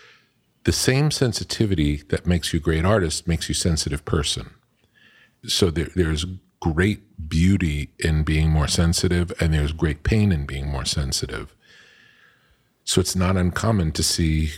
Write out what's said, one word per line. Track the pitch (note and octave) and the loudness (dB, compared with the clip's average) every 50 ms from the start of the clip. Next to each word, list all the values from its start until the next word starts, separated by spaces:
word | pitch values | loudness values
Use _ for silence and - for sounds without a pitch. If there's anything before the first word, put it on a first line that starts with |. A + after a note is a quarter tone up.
| - - - _ _ _ _ _ _ _ _ _ - | -20 -20 -20 _ _ _ _ _ _ _ _ _ -2
the | - | -2
same | F#2+ - - - B2+ C3+ D3 D#3 | -2 0 0 0 2 2 2 0
sensitivity | C#3+ - C#3 B2 G#2 - - - - - A2+ G#2 G2 E2 D2+ D2 D2 C#2+ - - | 0 0 0 0 0 -2 -6 -6 -2 -2 0 0 2 2 2 0 0 -2 -4 -4
that | - D#2+ - | -6 -4 0
makes | E2+ F2 F2 - - - | 0 0 0 0 -2 -4
you | E2 | -2
a | |
great | D2 E2 D#2+ D#2+ D#2+ | -2 0 0 0 2
artist | F#2 G#2+ A2 F#2+ D#2+ - - - - | 2 2 2 2 0 -2 -4 -4 -2
makes | E2+ D#2+ - - | -2 -2 -2 -4
you | D2+ | -4
a | |
sensitive | - - F#2+ E2 D2+ - - C#2+ C#2+ - | -2 0 0 0 0 0 -4 -6 -6 -4
person. | - - E2 C#2+ - - - - - - - _ _ _ _ _ _ _ _ _ _ _ _ _ _ _ _ - | -2 -2 0 0 -2 -4 -6 -8 -12 -16 -20 _ _ _ _ _ _ _ _ _ _ _ _ _ _ _ _ -8
So | A2+ - - G#2 F2+ | -6 0 2 2 2
there, | D#2 E2+ D#2 - - | 2 0 -2 -2 0
there's | F#2 F2 D#2+ D#2+ D2+ E2 F2+ F#2 F#2 - _ _ _ | 0 0 0 0 -2 -4 -6 -8 -10 -14 _ _ _
great | - E2+ D#2 D#2 F2+ G#2+ G#2 - - _ _ - D#2+ D2+ | -2 0 2 2 2 2 0 -2 -6 _ _ -14 -10 -4
beauty | D#2 D#2+ E2+ F#2+ G2 F#2 F2+ E2 D2 D2 C#2+ - _ - | 0 2 4 4 4 4 2 0 -2 -2 -6 -8 _ -4
in | - D#2+ D#2+ D#2 D#2 | -2 0 2 2 2
being | D#2 D#2 D#2 D#2 D#2+ | 2 2 2 2 4
more | D#2 D#2 D2 C#2 | 4 2 2 2
sensitive, | - - E2+ E2 E2+ - - F2+ F2 F2 F2 E2+ - - | 2 2 2 2 2 2 0 0 2 0 0 -2 -2 0
and | E2+ E2 D#2 | 0 2 2
there's | D#2 D2 D2 | 2 2 0
great | D#2 D#2+ E2+ D#2+ D2 - - | -2 -2 -2 -2 -2 -2 -2
pain | - A2+ A2 G#2 G2+ | 0 2 4 4 4
in | F#2 D2+ C#2+ | 2 0 -2
being | C2+ C2+ C#2 C#2 C#2+ | -4 -6 -6 -6 -4
more | C#2 C2+ B1 | -4 -4 -4
sensitive. | - - - D2 C2 C2 - - - - - - - _ _ _ _ - - - - _ _ - _ _ _ _ _ _ _ _ _ _ _ _ _ _ _ _ | -4 -2 -2 -2 -2 -2 -4 -4 -6 -8 -10 -10 -14 _ _ _ _ -20 -20 -20 -20 _ _ -20 _ _ _ _ _ _ _ _ _ _ _ _ _ _ _ _
So | - - - | -2 0 0
it's | F#2 - - | 0 0 0
not | F#2 F#2 F2+ F#2 | 0 0 0 2
uncommon | F#2 F2+ F2+ E2+ - - G#2+ A2+ G#2 F2 D#2 D2+ | 2 0 0 0 0 0 0 2 2 0 0 0
to | - E2 | -2 -2
see | - - - F2 D#2+ D#2 D#2 D#2 D#2 D2+ | -2 0 0 2 2 2 2 0 -2 -4